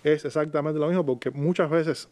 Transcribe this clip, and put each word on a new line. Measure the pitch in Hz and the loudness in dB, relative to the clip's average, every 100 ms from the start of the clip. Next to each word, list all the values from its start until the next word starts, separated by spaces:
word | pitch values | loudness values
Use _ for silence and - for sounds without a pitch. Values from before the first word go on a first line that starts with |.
Es | 147 151 | 0 0
exactamente | 147 156 151 147 151 156 | 0 -2 -2 -2 0 0
lo | 151 | 2
mismo | 180 | 2
porque | 147 123 135 | 0 0 -2
muchas | 139 147 180 160 | -2 -2 0 2
veces | 165 151 131 - | 2 0 -4 -8